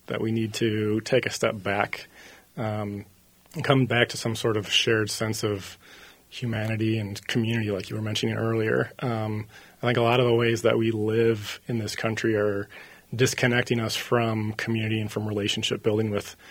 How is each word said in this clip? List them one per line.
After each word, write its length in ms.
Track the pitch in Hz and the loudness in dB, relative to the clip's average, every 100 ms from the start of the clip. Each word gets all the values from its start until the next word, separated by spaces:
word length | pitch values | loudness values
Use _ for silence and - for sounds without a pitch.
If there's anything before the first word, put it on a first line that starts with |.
| - | -8
that 160 | 117 | -4
we 100 | 113 | -2
need 220 | 113 110 | 0 -2
to 460 | 104 117 107 107 107 | 0 0 2 0 0
take 240 | - 127 - | 2 2 2
a 40 | |
step 320 | - - 110 | 0 -2 -2
back, 460 | 92 101 104 - - - - - - - | -2 0 -2 -4 -14 -20 -20 -20 -14 -6
um, 480 | 110 107 104 101 101 _ _ _ - | -4 -4 -4 -8 -12 _ _ _ -14
and 80 | 165 | -2
come 220 | 143 135 | 2 4
back 240 | 120 120 123 | 4 2 2
to 60 | - | 0
some 200 | 117 110 | -4 -2
sort 200 | 120 107 | 0 0
of 160 | 95 | 0
shared 380 | - - 110 107 | 0 2 2 0
sense 320 | - 110 107 | -2 -4 -2
of 320 | 110 98 92 - - - - - _ | -2 -2 -6 -16 -20 -20 -20 -20 _
humanity 640 | - 120 110 110 110 110 110 | -8 -4 -4 -2 -2 0 0
and 280 | 101 101 - | -2 -6 -4
community, 440 | 123 113 113 104 | 0 0 0 -2
like 200 | 98 98 | -4 -4
you 60 | 113 | -6
were 60 | |
mentioning 340 | 107 107 113 110 | -4 -2 -2 0
earlier. 540 | 113 113 110 123 123 - | 0 0 2 2 0 -4
Um, 480 | 131 113 110 107 107 - - - | -4 -2 -2 -4 -8 -14 -20 -4
I 40 | 123 | 0
think 120 | 123 | 2
a 40 | |
lot 160 | 117 123 | 4 4
of 80 | 120 | 6
the 80 | |
ways 280 | 117 117 113 | 4 4 2
that 160 | 113 117 | 2 4
we 140 | 113 | 2
live 680 | 110 107 110 113 110 104 - - | 0 0 2 4 2 -4 -10 -6
in 100 | 120 | -4
this 160 | 104 | -4
country 420 | - 113 107 113 107 | -4 -4 0 2 2
are 320 | 104 101 104 - - - - | 2 0 -4 -12 -20 -20 -8
disconnecting 640 | 117 123 - 127 120 120 117 | 0 2 4 2 2 2 0
us 160 | 110 | 0
from 580 | - - 120 113 110 107 | -4 0 2 2 0 -2
community 460 | 110 - 113 110 110 | -4 -2 -2 0 -2
and 100 | 107 | -2
from 180 | - 107 | -4 -4
relationship 560 | 104 104 - - 120 | -2 -2 -2 -2 0
building 260 | 113 107 110 | 0 0 0
with 240 | 101 - - - | -2 -6 -12 -20